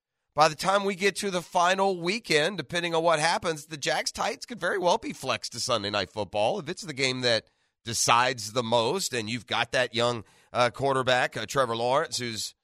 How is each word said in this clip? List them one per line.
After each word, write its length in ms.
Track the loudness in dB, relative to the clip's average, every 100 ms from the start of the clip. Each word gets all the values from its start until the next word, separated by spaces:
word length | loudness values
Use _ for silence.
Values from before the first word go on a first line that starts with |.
| _ _ _
By 140 | 4 4
the 60 |
time 300 | 4 0 2
we 120 | 0 0
get 200 | -2 0
to 140 | -2
the 120 | -4
final 580 | -2 2 4 4 2 0
weekend, 580 | -2 -4 2 2 2 -2
depending 360 | -6 -4 0
on 80 | 2
what 180 | 4 4
happens, 460 | 2 0 -2 -6 -8
the 100 | -6
Jags 340 | -4 -2 -4
Titans 360 | -4 -4 -6 -12
could 140 | -6
very 180 | -4 0
well 200 | 2 2
be 140 | -2
flexed 400 | -8 -4 -4 -4
to 80 | -6
Sunday 300 | 0 0 0
Night 200 | -2 -2
Football. 480 | -4 -4 0 0 0
If 100 | -6
it's 140 | -10
the 100 | -10
game 280 | -2 -2 0
that 240 | 0 0 -2 _ _ _
decides 680 | -6 0 4 6 4 0 -4
the 100 | -4
most 520 | 2 2 2 0 -4
and 160 | -4 -6
you've 160 | -8 -4
got 260 | -2 0
that 220 | 0 0
young, 300 | 0 0 -2 -8 _ _
uh, 180 | 0 0
quarterback, 640 | 0 0 0 2 2 0 -4
uh, 100 | -4
Trevor 300 | 0 0 0
Lawrence, 420 | 0 0 -2 -6
who's, 360 | -6 -6 -10 -12